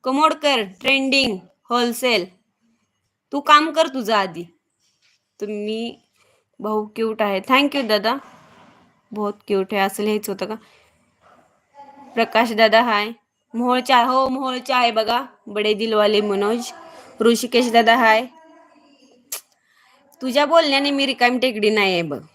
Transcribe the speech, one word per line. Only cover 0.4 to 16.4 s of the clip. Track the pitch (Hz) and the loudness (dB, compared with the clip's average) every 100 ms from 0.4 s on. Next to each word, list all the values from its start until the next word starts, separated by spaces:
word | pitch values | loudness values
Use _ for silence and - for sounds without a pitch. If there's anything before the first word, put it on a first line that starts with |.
| 294 262 | 0 0
ट्रेंडिंग, | 202 190 - 269 269 277 254 190 - _ _ | -4 -6 -2 0 2 0 0 -4 -12 _ _
होलसेल. | 240 240 233 254 220 180 _ _ _ _ _ _ _ _ _ _ | -2 -2 -2 0 0 -4 _ _ _ _ _ _ _ _ _ _
तू | 277 | -6
काम | 277 294 320 | 4 4 4
कर | 302 320 | -2 -2
तुझं | 262 208 | -2 -2
आधी. | 214 190 165 170 _ _ _ _ _ _ _ _ _ | -2 -2 -8 -16 _ _ _ _ _ _ _ _ _
तुम्ही | 208 208 208 220 233 - _ _ _ _ _ _ | -10 -8 -8 -6 -8 -12 _ _ _ _ _ _
भाऊ | 208 214 214 | -4 -4 -6
क्यूट | 226 226 220 | -6 -6 -2
आहे. | 208 190 | -2 -2
Thank | 196 262 285 285 | 2 2 2 -2
you | 233 | 0
दादा. | 208 220 269 - - _ - - _ _ _ _ | 0 0 -4 -10 -20 _ -20 -20 _ _ _ _
बहुत | 208 208 208 - | -6 -6 -6 -4
क्यूट | 196 190 | -4 -2
आहे, | 208 | -2
असं | 196 202 | -2 -2
लिहायचं | 208 214 208 | -4 -2 -4
होतं | 196 190 | -8 -8
का? | 220 _ _ _ _ _ _ _ _ _ _ _ - 277 - - | -10 _ _ _ _ _ _ _ _ _ _ _ -20 -20 -20 -10
प्रकाश | - 226 214 233 | -4 0 2 0
दादा, | 220 226 220 | 2 4 4
हाय. | 240 208 208 233 _ _ _ | 4 0 -4 -10 _ _ _
मोहोळच्या, | 226 247 254 247 254 | -6 -2 -2 2 2
हो, | 240 262 262 | 4 0 0
मोहोळच्या | 262 262 254 247 254 | -2 -4 -6 -4 0
आहे | 240 | 0
बघा. | 220 220 240 269 _ - | 0 -2 -4 -6 _ -10
बडे | 208 208 | -4 -2
दिलवाले | 208 226 214 208 208 | -2 0 2 2 2
मनोज. | 208 196 | 0 -2